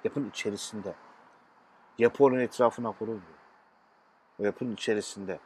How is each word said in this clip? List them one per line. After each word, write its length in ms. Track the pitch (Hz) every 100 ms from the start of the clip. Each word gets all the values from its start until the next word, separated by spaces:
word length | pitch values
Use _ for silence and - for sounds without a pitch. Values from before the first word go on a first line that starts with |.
Yapının 260 | 147 143 135
içerisinde. 640 | - - 101 - 110 98 85 - - - _ _ _ _ _ _ -
Yapı 260 | 117 -
onun 160 | 139 127
etrafına 520 | 120 - - - 117
kurulmuyor. 440 | 101 110 113 92 - _ _ _ _ _ _ _ _ _ _
O 40 |
yapının 300 | 101 95 127
içerisinde 680 | 104 - 107 101 - 95 85